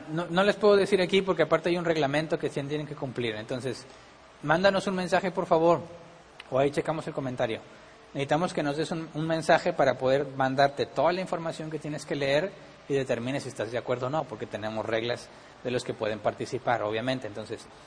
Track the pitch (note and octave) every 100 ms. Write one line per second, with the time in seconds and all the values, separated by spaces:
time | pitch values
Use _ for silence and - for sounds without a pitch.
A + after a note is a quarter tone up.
0 | D3+ D#3 F3 F3 G3+ G3 G#3 G3+ F#3 F#3+
1 | F3 F#3+ F#3 E3+ D3+ D#3+ F3+ F3 E3+ D#3+
2 | C#3 D3 D3+ E3 D3 D3 C#3 D3+ D3 D3
3 | C3+ B2 A#2+ G#2+ A2+ B2+ B2 A2 - -
4 | - - - - D3 E3 G3 G3 G3+ F#3
5 | F3+ F3+ F#3+ F3+ F3 E3 E3+ D#3+ - -
6 | - - - - - C3 C#3 D3 D#3 D#3
7 | D#3+ D3+ C3 B2 B2 G#2+ - - - -
8 | - C#3+ C#3 D3+ F3+ - D3 C#3+ D#3 E3
9 | D#3+ D3 D#3+ D#3+ D#3 D#3+ F3+ E3+ C3+ B2+
10 | C3 C3+ C#3 C3+ C3 C3 C#3 - A#2 -
11 | D#3 F3+ F#3 E3+ E3 D#3+ D#3 D#3 D3+ D3
12 | - D3 C#3 C#3+ F#3+ - - - - C#3
13 | B2+ A#2 B2 C#3 B2+ A#2 A2 A#2+ A#2 A#2+
14 | B2 D#3 - A2 A2+ G#2+ A2 A2 G#2+ A2
15 | A#2 A#2+ - - - - B2+ B2 - A2
16 | G#2+ G#2+ A#2 G#2+ A#2+ B2 - A#2 G#2 A2
17 | B2+ C3 G#2+ G#2 G#2+ G#2+ - -